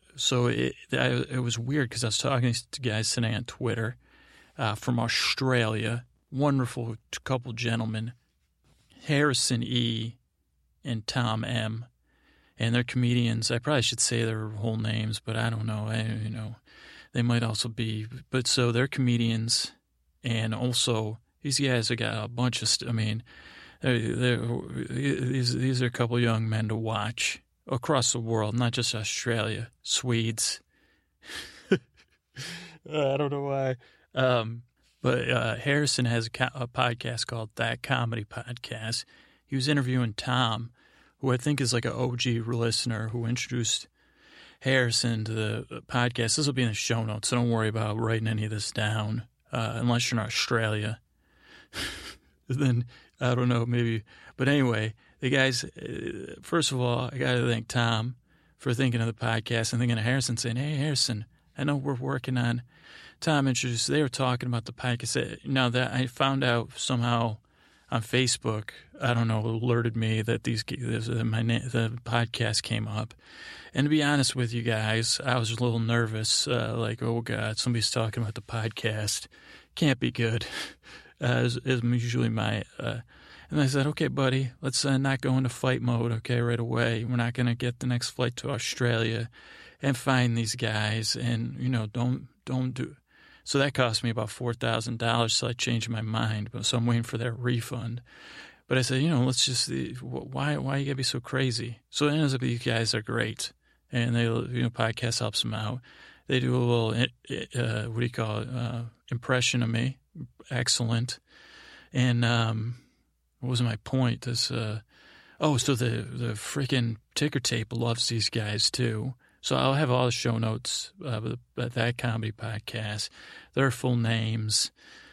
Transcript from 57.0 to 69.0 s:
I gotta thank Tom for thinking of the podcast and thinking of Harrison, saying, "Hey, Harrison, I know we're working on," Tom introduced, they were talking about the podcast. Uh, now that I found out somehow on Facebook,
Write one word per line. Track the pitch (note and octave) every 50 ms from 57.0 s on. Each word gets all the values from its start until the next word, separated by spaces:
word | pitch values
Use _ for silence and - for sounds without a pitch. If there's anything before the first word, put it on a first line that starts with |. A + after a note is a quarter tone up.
| B2 A#2
I | - B2+
gotta | C#3 C3 B2 B2 B2
thank | B2 A#2 A2+ A#2 -
Tom | - B2+ A#2 A#2 A2+ A2 A2 B2 B2 - _ _ _ _ _ _ _
for | - - C3+
thinking | A#2+ A2+ C3+ B2+ A#2+ A#2
of | A2+
the | A#2
podcast | A2+ - - A2+ A2+ A2 A2 - A#2+ A2+ A2+ - -
and | A#2
thinking | B2 A#2+ A#2 A2
of | G#2+
Harrison, | A#2+ C3 C3+ B2+ - A#2+ -
saying, | - A#2 A2+
"Hey, | B2 C#3 D3 D3+
Harrison, | C3+ C#3 D#3 C#3 C3 - - A2+ G#2+ G#2+ - _ _ _ _ _ -
I | C3+
know | C#3+ C#3+
we're | C#3 C3+ C#3+
working | C3+ A#2+ C3 C3+ C#3 C3 - C3+ B2+ B2
on," | A#2+ A#2+ A#2 B2 - - _ - - - - - - - - _
Tom | - E3 D#3 C#3+ C3+ C3+
introduced, | B2 - - B2+ A#2 A2+ - -
they | C#3 D3+
were | D3+ B2+
talking | - - C3+ B2+ B2 A#2+ - B2+
about | A#2+ A2+ A2+
the | -
podcast. | A#2+ - - B2 A#2+ A#2+ - - - C3+
Uh, | A#2+ - - - -
now | C#3 C3+ C3+ B2+ A#2+
that | A2+ B2+ B2+ -
I | - B2+ B2+
found | B2 - - C#3 C3+ C3+ C3+ C3+
out | B2+ A#2+ A#2 A2+ - -
somehow | - - - C3+ A#2 A#2 A#2+ A#2+ A#2 A#2 A2+ A2 - _ _ _ _ _ _ _ _ _ -
on | B2+ C3
Facebook, | G#2+ - - B2+ C3 A#2+ - - - A#2+ A2 G#2+ G#2+ - - - - - - -